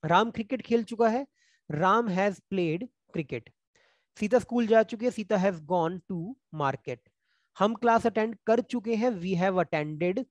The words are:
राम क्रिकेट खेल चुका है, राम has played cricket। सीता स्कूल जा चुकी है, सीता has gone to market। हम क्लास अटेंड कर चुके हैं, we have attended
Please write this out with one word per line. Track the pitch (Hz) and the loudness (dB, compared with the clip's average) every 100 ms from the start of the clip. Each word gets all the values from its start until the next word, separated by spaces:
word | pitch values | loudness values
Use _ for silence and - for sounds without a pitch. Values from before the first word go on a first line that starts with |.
| 156 | 4
राम | 175 226 | 2 2
क्रिकेट | - 220 262 | -4 -6 -6
खेल | - 233 | 0 0
चुका | 214 220 226 | 0 0 2
है, | 226 277 _ _ _ _ | 2 -6 _ _ _ _
राम | 147 185 214 240 | 0 4 4 2
has | 180 202 185 _ | 0 0 -2 _
played | 196 175 160 247 _ _ - | -2 0 -2 -6 _ _ -8
cricket। | 147 123 - _ _ _ _ _ _ - | -6 -8 -12 _ _ _ _ _ _ -6
सीता | 208 240 | 0 0
स्कूल | - 240 226 | 0 -2 4
जा | 226 | 4
चुकी | 220 226 247 | 4 -2 -6
है, | |
सीता | - 208 214 | -4 -2 0
has | 190 175 147 | 0 -2 -4
gone | 180 165 185 _ | -2 0 -4 _
to | 180 170 262 _ 156 | -8 -8 -12 _ -4
market। | 139 135 - 123 _ _ _ _ _ - | -2 -2 -8 -12 _ _ _ _ _ -2
हम | 202 226 | -2 0
क्लास | 240 226 233 | 2 2 2
अटेंड | 220 220 226 - | 0 -4 -4 0
कर | 233 | 0
चुके | - 247 208 226 | 0 -6 -4 0
हैं, | 247 | 0
we | 208 175 185 | -2 -4 0
have | 190 185 170 | 0 2 0
attended | 160 151 151 175 196 262 | 0 -4 -2 -2 -2 -6